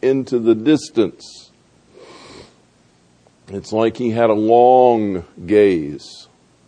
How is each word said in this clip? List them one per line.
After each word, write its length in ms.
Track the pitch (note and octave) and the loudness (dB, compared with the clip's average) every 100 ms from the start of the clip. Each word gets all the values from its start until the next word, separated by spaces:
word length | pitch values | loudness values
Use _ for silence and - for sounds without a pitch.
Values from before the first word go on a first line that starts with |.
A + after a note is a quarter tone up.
into 380 | B2+ C3+ B2+ B2 | -2 -2 -2 -2
the 160 | A2+ A2 | 0 0
distance. 960 | A#2 D3+ - - F#2+ - - - - _ _ _ _ _ - - - - - _ _ _ _ _ _ _ _ _ - | 0 -2 -2 -4 -4 -6 -20 -20 -20 _ _ _ _ _ -20 -20 -20 -20 -20 _ _ _ _ _ _ _ _ _ -18
It's 260 | G2 - | -16 -8
like 240 | A2 A2+ A2+ | -2 -2 -2
he 140 | B2 | -6
had 200 | A2+ A#2 | -2 0
a 40 | |
long 880 | G#2+ G#2+ A#2+ B2 B2+ B2+ A#2 G#2 F#2 E2 - F2 | 0 2 2 4 4 2 2 -2 -6 -10 -16 -2
gaze. 840 | G#2+ G#2 F2 D2 C#2+ - - - _ _ _ | 2 2 0 -4 -12 -18 -20 -20 _ _ _